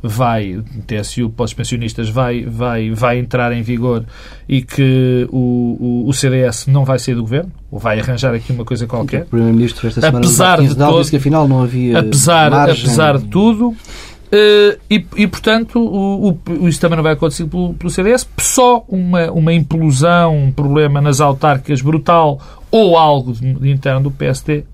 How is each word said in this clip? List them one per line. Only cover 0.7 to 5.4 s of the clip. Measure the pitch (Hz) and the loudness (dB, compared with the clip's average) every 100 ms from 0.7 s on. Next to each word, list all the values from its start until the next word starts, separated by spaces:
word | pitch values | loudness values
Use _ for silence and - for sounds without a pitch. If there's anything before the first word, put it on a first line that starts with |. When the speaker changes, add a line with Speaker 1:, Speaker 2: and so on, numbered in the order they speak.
| 110 - | -14 -8
Speaker 1:
T | 107 | -8
S | 101 - | -6 -4
U | 117 | -6
para | 113 | -4
os | 113 | -6
pensionistas, | - 113 120 117 113 113 | -6 -6 -6 -6 -6 -4
vai, | 113 123 120 | -2 -2 -4
vai, | 120 113 123 113 110 | -6 -6 -4 -2 -4
vai | 110 123 123 | -2 -2 -2
entrar | 123 123 120 | -2 -2 -2
em | 117 | -4
vigor | 113 120 123 117 113 - - - - | -4 -2 -2 -2 -6 -16 -20 -20 -2
e | 135 | -2
que | 127 - 135 131 127 127 123 | -2 0 2 2 2 0 -2
o, | 127 | -2